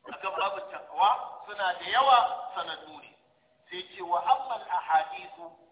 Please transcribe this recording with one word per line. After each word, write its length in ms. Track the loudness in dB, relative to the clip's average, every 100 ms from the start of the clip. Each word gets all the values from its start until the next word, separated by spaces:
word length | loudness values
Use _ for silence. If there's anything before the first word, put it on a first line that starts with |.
| -14
a 40 | -8
kan 120 | -6 -2
babu 240 | -2 -2
taqwa 800 | -10 -12 -10 4 4 4 -2 -14 -14
suna 260 | -4 -2
da 140 | -2 0
yawa 600 | 4 8 8 6 -2 -8
sanannu 460 | -8 -8 -10 -14 -20
ne. 160 | -20 _ _ _ _ _ _
Sai 180 | -14 -12 -12
ce, 60 |
"Wa 180 | -2 -2
ammal 420 | 2 2 2 -8 -4
ahadithu" 800 | -6 2 0 0 -10 -14 -18 -20 -20 _